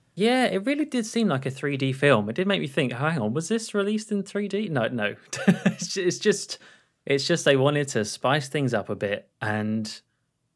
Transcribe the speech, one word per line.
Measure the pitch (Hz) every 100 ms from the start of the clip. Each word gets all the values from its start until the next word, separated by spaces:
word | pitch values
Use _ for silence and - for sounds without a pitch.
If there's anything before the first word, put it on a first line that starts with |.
| _
Yeah, | - 220 254
it | 240 196 214
really | 285
did | 302 247 220
seem | 233 208
like | 135 135
a |
three | 131 143 139
D | 135
film. | 131 143 117 104
It | 113
did | 190
make | 190
me | 156
think, | - 127
"Oh, | 120 151
hang | 165
on, | 107
was | 135 160
this | 226 220
released | 208 196 214 214
in | 202
three | 190 202 202
D?" | 196 214
No, | 143 117
no. | 123 104 113 -
<laughs> | - - -
It's | - - -
ju-, | 196 180
it's | 175
just, | 214 196 - - - - _ _ -
it's | 139 139
just | 170 -
they | 139
wanted | 135 147 135
to | 113
spice | 104 - 127 147 135
things | 151 131
up | 110 98
a |
bit, | 101 101 101 - -
and | 107 107 107 110 107 - _ _ _ _ _